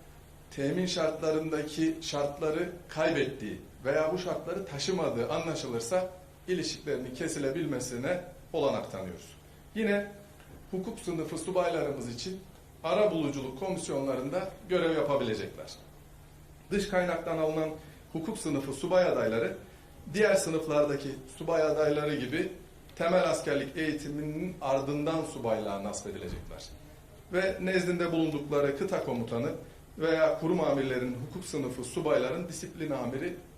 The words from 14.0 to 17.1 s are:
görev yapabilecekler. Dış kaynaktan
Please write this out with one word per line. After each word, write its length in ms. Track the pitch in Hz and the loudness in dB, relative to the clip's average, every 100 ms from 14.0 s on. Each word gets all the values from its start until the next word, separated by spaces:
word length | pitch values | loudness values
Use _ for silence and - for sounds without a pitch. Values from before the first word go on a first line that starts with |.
| 135 131 143 180 196 - - | 0 0 -2 -2 -4 -8 0
görev 260 | 180 165 156 | 2 4 4
yapabilecekler. 800 | 139 135 117 107 92 80 76 - - - - - - - - - - | 4 2 2 -2 -4 -8 -12 -14 -18 -20 -20 -20 -20 -20 -20 -20 -4
Dış 180 | 196 190 | -2 2
kaynaktan 480 | 180 180 | 2 2